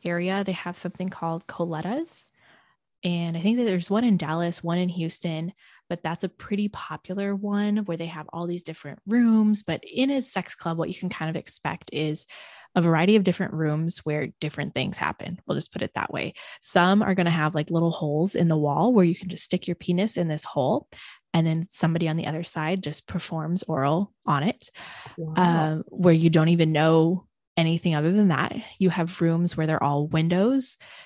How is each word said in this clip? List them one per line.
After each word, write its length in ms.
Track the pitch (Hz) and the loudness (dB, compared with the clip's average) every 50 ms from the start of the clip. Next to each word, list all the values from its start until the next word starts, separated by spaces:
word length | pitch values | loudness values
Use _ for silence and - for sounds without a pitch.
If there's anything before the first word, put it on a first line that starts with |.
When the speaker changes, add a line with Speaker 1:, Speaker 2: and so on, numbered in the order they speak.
| - | -6
Speaker 1:
area, 400 | 175 175 175 175 185 190 196 196 | -4 -2 -2 -2 -2 -2 -2 -2
they 80 | 196 | -4
have 260 | 185 - - 175 175 - | -4 -6 -6 -8 -10 -8
something 320 | - 180 - - 185 185 | -8 -10 -8 -8 -8 -8
called 380 | - - - 165 165 165 - - | -8 -6 -6 -4 -4 -6 -8 -10
Coletta's. 800 | - - 175 170 160 156 156 180 226 285 330 330 - - - - _ _ _ _ _ _ _ _ _ _ _ _ _ _ - | -6 -6 -4 -4 -4 -4 -4 -4 -4 -4 -6 -8 -10 -14 -14 -16 _ _ _ _ _ _ _ _ _ _ _ _ _ _ -4
And 320 | 180 175 170 170 170 165 | -2 -2 -2 -2 -2 -2
I 60 | 170 | 0
think 160 | 170 202 226 247 | 0 2 2 2
that 60 | 240 | 2
there's 240 | 226 185 180 175 - | 2 0 0 0 0
one 140 | 202 214 240 | 0 2 4
in 120 | 240 202 | 4 4
Dallas, 480 | 175 165 147 160 165 170 170 170 - - | 4 2 0 -2 0 0 -2 -2 -4 -4
one 140 | 170 170 175 | -2 -2 0
in 120 | 180 180 | 0 -2
Houston, 640 | 175 180 165 160 - - - 175 160 156 160 175 - _ _ - - _ _ - | -2 -4 -4 -4 -4 -6 -6 -6 -4 -4 -6 -8 -8 _ _ -20 -20 _ _ -8
but 140 | 175 170 - | -8 -6 -4
that's 200 | 160 170 - - | -4 -4 -4 -6
a 60 | 185 | -6
pretty 400 | - - - - 208 196 208 202 | -8 -8 -10 -6 -4 -2 -2 -4
popular 680 | - - - - 156 156 _ - 185 196 202 196 202 | -6 -8 -12 -12 -12 -12 _ -8 -6 -4 -4 -4 -4
one 420 | 196 202 202 202 202 208 208 208 214 208 | -4 -4 -2 -2 0 0 0 0 -2 -2
where 120 | 190 165 160 | -2 -6 -6
they 80 | 165 | -6
have 240 | 165 165 160 156 - | -8 -10 -12 -14 -12
all 140 | - 170 175 175 | -10 -8 -6 -6
these 160 | 175 180 - | -6 -8 -8
different 360 | - 160 - - 147 143 - - 190 | -10 -14 -12 -12 -14 -16 -12 -6 0
rooms. 560 | 220 247 240 226 220 220 214 214 214 202 - | 2 4 4 6 6 6 6 4 4 2 0
But 200 | - 160 - - | -2 -4 -4 -6
in 280 | - - - 262 269 | -6 -2 0 0 0
a 100 | 277 269 | 0 0
sex 320 | 254 - - 196 175 - - | -2 -2 -2 -4 -4 -6 -8
club, 220 | - - 170 165 165 | -8 -6 -4 -2 -2
what 100 | 160 170 | -2 -4
you 60 | 185 | -4
can 140 | - - 180 | -6 -6 -6
kind 200 | - - 156 160 | -6 -4 -4 -4
of 60 | 165 | -4
expect 540 | - - - - - - - - 170 - - | -6 -6 -8 -10 -8 -6 -6 -6 -6 -10 -8
is 360 | - 139 156 151 156 156 - - - - - - - - - - - | -6 -4 -2 -2 -2 -4 -8 -10 -14 -20 -20 -20 -20 -20 -12 -4 0
a 60 | 185 | 2
variety 340 | 170 170 165 160 170 190 220 | 4 4 4 4 6 6 6
of 80 | 220 190 | 6 6
different 300 | 190 170 - 190 - - | 4 0 0 -2 -4 -2
rooms 460 | 160 160 151 151 151 160 165 - - - | -2 0 0 0 0 -2 -2 -4 -4 -4
where 220 | 156 151 151 151 - - - | -4 -4 -2 -4 -6 -6 -6
different 340 | - 151 - - 143 135 - | -8 -8 -6 -6 -6 -4 -2
things 220 | - 165 - - - | -2 -4 -4 -4 -6
happen. 420 | - - - - - - 175 - - | -6 -6 -6 -8 -10 -12 -12 -10 -6
We'll 120 | - - - | -6 -4 -4
just 160 | 165 - - | -6 -6 -8
put 80 | - | -6
it 140 | - - - | -6 -6 -6
that 180 | - - - - | -6 -6 -6 -6
way. 220 | - - - - - - - - - | -6 -8 -8 -10 -12 -18 -20 -18 -14
Some 400 | - - - 185 175 180 196 208 | -6 -2 2 4 4 6 4 4
are 140 | 214 - 185 | 4 2 2
gonna 160 | 190 175 170 | 2 2 2
have, 240 | 165 170 151 156 175 | 2 2 0 0 0
like, 160 | 151 156 - | -2 -2 0
little 200 | 165 165 170 170 | 0 2 2 2
holes 440 | 165 - 160 151 147 151 170 196 - | 0 -2 -2 -2 0 0 0 0 0
in 120 | - 175 165 | 2 2 2
the 100 | 160 156 | 4 2
wall 360 | 151 147 143 151 175 240 254 | 2 2 2 2 4 4 6
where 100 | 214 180 | 6 6
you 100 | 170 170 | 4 2
can 140 | - - 185 | 0 -6 -10
just 140 | 175 175 - | -8 -8 -6
stick 240 | - - 180 - - | -4 -4 -4 -4 -4
your 80 | 175 | -8
penis 400 | - - - 175 180 196 220 - | -6 -4 -2 0 0 0 0 0
in 120 | - 175 160 | -2 -2 -2
this 160 | 151 151 - | -2 -4 -6
hole, 440 | - - - - 220 208 285 - _ - - - - - - _ _ - | -6 -2 0 2 2 2 0 -2 _ -16 -20 -20 -20 -20 -20 _ _ 2
and 120 | 170 160 | 2 2
then 220 | 165 160 165 165 - | 2 2 -2 -4 -6
somebody 360 | - - - 165 160 165 170 160 | -4 0 0 2 2 2 0 0
on 100 | 156 165 | -2 -2
the 100 | - - | -4 -4
other 160 | 156 160 170 | -4 -4 -4
side 400 | - - 170 156 156 185 190 185 | -6 -4 -4 -2 -2 -2 -4 -4
just 240 | 151 151 - - - | -6 -8 -8 -8 -6
performs 560 | - 175 - - 170 160 156 160 170 190 - | -6 -6 -6 -6 -6 -6 -4 -2 -2 -4 -2
oral 500 | - 160 135 135 143 156 170 202 - _ _ - | -2 -2 0 2 2 2 0 0 -2 _ _ -4
on 180 | - 147 139 143 | -2 0 0 0
it, 260 | 202 254 - - - - - - - - - - - - - | 0 -2 -4 -8 -20 -18 -18 -18 -18 -16 -18 -18 -16 -12 -10
Speaker 2:
Wow. 160 | 165 156 156 | -8 -4 2
Speaker 1:
um, 480 | 180 180 175 170 165 156 156 156 160 - - | 4 4 4 4 4 2 0 0 -4 -6 -8
where 260 | - - 175 180 165 | -2 2 6 6 6
you 160 | 160 165 165 | 8 6 6
don't 200 | 160 165 156 165 | 6 6 4 4
even 220 | 170 170 165 156 | 4 4 4 4
know 540 | 160 147 156 160 165 160 160 165 180 180 - _ _ _ _ _ - | 4 4 4 6 6 6 6 4 2 0 -4 _ _ _ _ _ -2
anything 380 | - 165 165 165 165 - 180 160 | 0 2 2 2 0 0 0 0
other 180 | 147 151 165 | 2 2 2
than 180 | 185 208 208 190 | 4 4 4 4
that. 260 | 156 135 - - - - - - - - | 4 4 0 -2 -2 -8 -12 -10 -4 0
You 100 | 196 185 | 2 2
have 320 | 165 190 165 165 180 - | 2 2 -2 -4 -2 0
rooms 340 | 170 165 165 165 175 170 - | 2 2 2 2 0 0 0
where 120 | - 160 156 | -2 0 0
they're 160 | 160 - - | 0 0 2
all 240 | 143 143 143 147 156 | 2 0 0 0 0
windows. 720 | 165 160 160 165 180 180 196 233 269 269 254 - - - - - - - - | 0 0 2 2 2 2 4 4 2 2 0 -2 -6 -10 -12 -20 -20 -20 -20